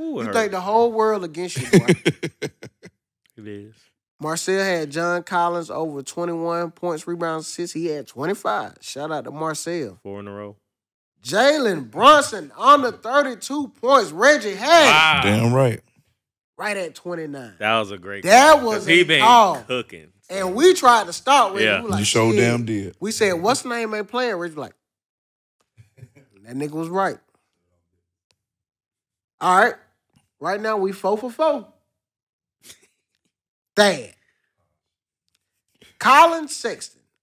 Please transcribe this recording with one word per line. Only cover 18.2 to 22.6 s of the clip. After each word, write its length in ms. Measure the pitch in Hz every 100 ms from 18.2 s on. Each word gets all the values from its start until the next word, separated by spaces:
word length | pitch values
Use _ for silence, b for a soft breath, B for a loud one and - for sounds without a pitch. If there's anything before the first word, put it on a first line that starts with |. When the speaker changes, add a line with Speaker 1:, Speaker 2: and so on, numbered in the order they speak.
Speaker 2:
That 360 | 170 233 294 302
Speaker 1:
call, 80 | 240
Speaker 2:
was 100 | 214
Speaker 1:
'cause 80 | 175
he 140 | 170
Speaker 2:
a 40 |
Speaker 1:
been 180 | 160 151
Speaker 2:
call. 380 | 131 240 196 143
Speaker 1:
cooking. 500 | - 127 110 85 78 _ _
Speaker 2:
And 240 | 190 185
we 180 | 202 359
tried 320 | 320 254 233 175
to 60 |
stop 420 | 170 262 277 208
Reggie. 100 | 190
Speaker 1:
Yeah. 180 | 110 98
Speaker 2:
We 60 | 107
like, 100 | 101
Speaker 3:
You 60 |
sure 260 | 104 117 113
Speaker 2:
"Shit." 80 | 110
Speaker 3:
damn 240 | 117 120